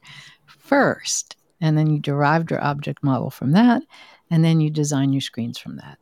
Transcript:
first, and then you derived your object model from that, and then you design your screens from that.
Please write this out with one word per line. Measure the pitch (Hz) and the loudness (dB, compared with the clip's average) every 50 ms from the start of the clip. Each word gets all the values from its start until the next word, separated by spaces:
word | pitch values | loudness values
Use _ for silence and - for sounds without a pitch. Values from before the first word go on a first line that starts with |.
| - - - - - - - _ _ | -12 -18 -20 -20 -20 -20 -20 _ _
first, | - - _ _ - 277 285 226 139 - - - - - - - - - _ _ _ _ - | -20 -20 _ _ 0 2 2 2 2 0 -2 -6 -6 -6 -6 -8 -10 -16 _ _ _ _ -4
and | 165 156 151 | -2 0 2
then | 151 156 156 | 2 2 2
you | 151 147 | 0 0
derived | - 151 139 143 147 143 156 165 165 160 | -2 -2 0 0 2 2 2 2 0 -2
your | - - - | -4 -4 -2
object | 147 143 143 - 143 143 - - | -4 -4 -4 -6 -10 -8 -4 -2
model | 139 131 - 113 139 | 0 0 0 -2 -6
from | - - - 131 | -8 -4 0 2
that, | 160 208 240 247 240 269 - _ - - - - - _ _ - | 4 4 6 4 4 2 -2 _ -16 -20 -20 -20 -20 _ _ -2
and | 170 160 165 | 2 2 4
then | 165 160 160 | 4 4 2
you | 151 151 | 2 0
design | 151 151 147 147 147 135 139 139 | 0 -2 -2 0 0 0 0 0
your | 135 135 | 0 0
screens | - - - 117 117 120 120 | -2 -6 -8 -8 -8 -8 -8
from | - - - - | -12 -14 -14 -14
that. | - - 71 71 - | -14 -16 -18 -20 -20